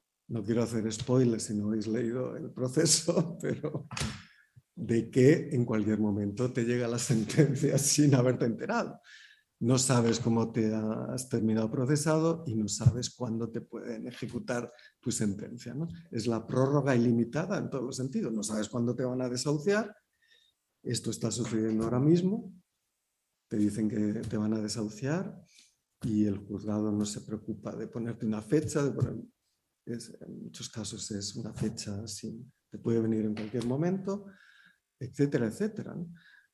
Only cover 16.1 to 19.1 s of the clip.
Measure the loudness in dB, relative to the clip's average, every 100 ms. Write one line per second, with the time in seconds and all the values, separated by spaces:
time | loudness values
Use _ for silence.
16.1 | -4 -2 -2 0 2 4 4 4 4 4
17.1 | 4 2 -2 -2 -2 -2 -4 -6 -6 -4
18.1 | -4 -2 -4 -4 -4 -4 -2 -2 0 -2